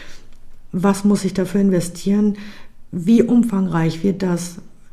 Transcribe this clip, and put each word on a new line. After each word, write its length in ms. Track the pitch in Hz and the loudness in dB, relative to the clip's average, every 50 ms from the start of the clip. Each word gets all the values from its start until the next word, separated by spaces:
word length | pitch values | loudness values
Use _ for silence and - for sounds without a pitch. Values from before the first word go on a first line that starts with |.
| - - - - - - - - - - - - - - | -12 -12 -12 -12 -12 -14 -16 -14 -14 -14 -14 -14 -12 -6
was 320 | - 185 170 202 190 196 | -4 0 2 2 2 4
muss 220 | 202 208 208 196 190 | 4 2 2 2 0
ich 100 | 185 185 | -2 -2
dafür 260 | 196 185 180 - 202 | -2 -2 0 0 2
investieren? 720 | 196 196 185 170 165 - - - - 196 202 208 208 208 202 - - - - - - - - - - - | 2 4 4 2 0 -2 -6 -4 -2 0 2 2 2 2 0 -2 -8 -14 -14 -14 -16 -16 -16 -16 -14 -10
Wie 320 | - 180 160 202 226 - - | -8 -2 2 4 6 6 6
umfangreich 800 | - 247 240 - - 196 190 190 175 165 165 160 160 160 - - | 6 4 4 4 4 2 0 0 0 0 2 0 0 0 0 0
wird 180 | 196 185 190 | 0 0 0
das? 340 | 196 180 175 170 175 - - - - - - - - - | 0 0 0 -2 -2 -6 -10 -14 -16 -18 -18 -20 -20 -18